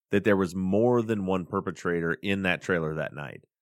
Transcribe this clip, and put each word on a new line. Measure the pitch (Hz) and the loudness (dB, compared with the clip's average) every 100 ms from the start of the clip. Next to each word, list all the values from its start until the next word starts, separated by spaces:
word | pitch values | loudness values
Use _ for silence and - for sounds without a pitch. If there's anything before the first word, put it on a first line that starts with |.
| _ | _
that | 101 107 | 2 4
there | 98 | 4
was | 92 | 2
more | 95 92 101 120 120 | 0 0 2 4 4
than | 110 107 92 | 2 -2 0
one | 95 85 | -2 -2
perpetrator | 98 95 87 90 85 82 78 | -4 -4 -6 -4 -2 -2 -2
in | 101 98 | -2 0
that | 95 87 | 0 0
trailer | - 87 78 78 | 0 0 0 -4
that | 71 71 | -6 -8
night. | 71 - - _ | -12 -14 -20 _